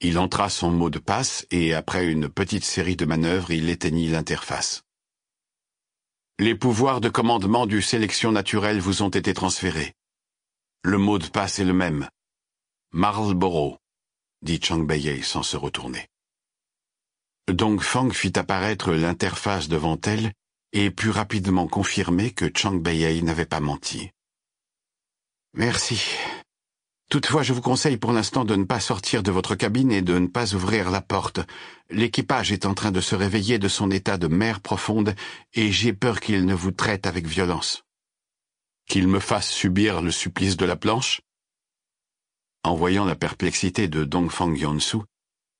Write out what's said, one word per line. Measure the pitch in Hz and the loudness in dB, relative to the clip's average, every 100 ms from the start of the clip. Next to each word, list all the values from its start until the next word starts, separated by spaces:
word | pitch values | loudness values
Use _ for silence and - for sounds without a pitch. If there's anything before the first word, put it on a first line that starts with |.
Il | - 85 | 0 2
entra | 90 - 101 | 0 0 0
son | - 87 | 0 2
mot | 85 85 | 2 2
de | 71 | -2
passe | - 104 135 - - | -2 0 -2 -6 -4
et, | 90 80 | 0 2
après | 80 - 92 87 | 0 -2 -2 0
une | 78 71 | 0 -2
petite | 82 98 101 | -2 -2 -2
série | - - 87 90 | -2 -2 -2 -2
de | |
manœuvres, | 80 80 80 92 85 | 0 0 2 0 -2
il | 82 80 | -2 -2
éteignit | 82 87 82 80 | -2 0 0 0
l'interface. | 80 78 76 - 69 - - - _ _ _ _ _ _ _ _ _ _ _ _ _ _ - | -2 -2 -6 -6 -6 -4 -6 -12 _ _ _ _ _ _ _ _ _ _ _ _ _ _ 0
Les | 107 107 | 0 2
pouvoirs | 127 110 135 127 | 2 4 2 2
de | 110 | 0
commandement | 127 117 117 95 120 113 | 2 2 2 2 2 2
du | 104 | 0
sélection | - 117 107 - 120 | 2 0 0 0 2
naturelle | 107 98 107 104 107 | 2 0 0 2 2
vous | 90 92 | 0 0
ont | 101 | 0
été | 98 98 | 0 0
transférés. | 90 92 - 92 80 71 - _ _ _ _ _ _ _ _ | 0 -2 0 -2 -2 -6 -10 _ _ _ _ _ _ _ _
Le | 90 101 | 0 2
mot | 101 101 | 4 2
de | 80 | 0
passe | 110 98 - | -2 -2 0
est | |
le | 92 | 2
même. | 92 87 73 69 - _ _ _ _ _ _ _ | 2 2 -2 -6 -14 _ _ _ _ _ _ _
Marlborough, | 82 101 101 107 90 92 82 71 - _ _ _ _ _ _ | 0 0 2 0 0 2 0 -2 -6 _ _ _ _ _ _
dit | 80 82 | -4 -2
Chang | - 82 | 0 0
Beiyei | 76 78 73 67 | 0 0 -2 -4
sans | 67 80 | -4 -4
se | - 73 | -4 -6
retourner. | 71 - 62 64 - _ _ _ _ _ _ _ _ _ _ _ _ _ - | -6 -8 -10 -12 -14 _ _ _ _ _ _ _ _ _ _ _ _ _ -2
Dong | 90 110 101 | 2 2 2
Fang | - 123 127 | 0 0 0
fit | - 95 95 | 0 0 0
apparaître | 90 95 104 98 92 | 0 0 0 -2 0
l'interface | 80 85 85 95 85 104 98 76 | 2 2 0 -2 -2 -2 -2 -2
devant | 80 80 80 | -2 0 -2
elle | 104 107 110 - _ _ _ | -2 -2 -4 -8 _ _ _
et | 101 101 | 0 0
put | 95 110 | 0 0
rapidement | 104 104 107 95 92 85 | 0 -2 -2 2 2 2
confirmer | 101 95 - 90 87 113 | -2 0 0 0 0 0
que | - 85 | -2 -2
Chang | - 104 | 0 0
Beiyei | 92 85 80 80 82 | 0 0 2 2 2
n'avait | 82 80 80 | 0 0 -2
pas | 82 | -2
menti. | 73 71 - - 92 - _ _ _ _ _ _ _ _ _ _ _ _ _ | -4 -4 -8 -10 -12 -16 _ _ _ _ _ _ _ _ _ _ _ _ _
Merci. | - 120 98 - 110 - - - - - _ _ _ _ _ _ | -2 0 0 -2 -2 -2 -4 -6 -10 -16 _ _ _ _ _ _
Toutefois, | 147 - 151 | -2 2 2
je | 127 | 2
vous | 123 | 0
conseille | 123 131 156 120 | 2 2 2 0
pour | 107 | 2
l'instant | 117 104 135 110 | 2 2 0 2
de | 98 | 2
ne | |
pas | 95 120 | 2 0
sortir | - 101 - 120 | 0 -4 0 0
de | 101 | 2
votre | 92 - | 0 0
cabine | 104 110 120 131 | 0 2 2 4
et | 101 | 2
de | 90 90 | 2 2
ne | 90 | 2
pas | 123 110 | 0 -2
ouvrir | 98 92 110 90 | -2 0 0 0
la | 98 | -2
porte. | - 95 - 92 - - - - _ | 0 -2 -2 -6 -8 -12 -20 -20 _
L'équipage | 90 117 - 113 131 101 | 0 0 0 0 0 0
est | 98 | 0
en | 98 | 0
train | 101 110 | 0 0
de | 92 | 0
se | - | 0
réveiller | 98 98 107 101 120 | 0 2 2 2 2
de | 98 | 0
son | - 101 | 0 2
état | 95 110 95 | 2 0 0
de | 82 | 2
mer | 85 113 107 | 2 2 -2
profonde | - 98 - 110 104 101 - - - | -4 -4 0 2 0 -2 -8 -16 -6
et | 117 107 | 0 2
j'ai | 95 117 | 2 0
peur | 101 123 98 | 2 0 0
qu'il | - 98 92 | 0 2 2
ne | |
vous | 92 92 | 2 0
traite | - - 98 98 | -2 -2 0 -2
avec | 87 82 | -4 -2
violence. | 85 90 80 - - - _ _ _ _ _ _ _ _ _ - | 0 0 0 -4 -6 -12 _ _ _ _ _ _ _ _ _ -2
Qu'il | 98 92 | 2 4
me | 95 | 2
fasse | - 104 - | 2 -2 0
subir | - 98 92 107 87 | -2 0 2 2 2
le | 85 | -2
supplice | - 90 - 98 90 | -2 -6 -2 -2 2
de | |
la | 90 87 | 0 0
planche ? | 107 117 - - - _ _ _ _ _ _ _ _ _ _ _ _ _ | 0 0 0 -4 -6 _ _ _ _ _ _ _ _ _ _ _ _ _
En | 82 85 | -2 2
voyant | 90 98 | 2 2
la | 98 82 | 2 0
perplexité | 85 - 90 - 95 113 95 | -4 -2 -2 0 -2 0 0
de | 78 | 0
Dongfang | 71 87 85 - 87 | 0 0 0 0 0
Yonsu, | 71 73 76 - 110 104 _ _ _ _ | 0 0 0 -2 -4 -6 _ _ _ _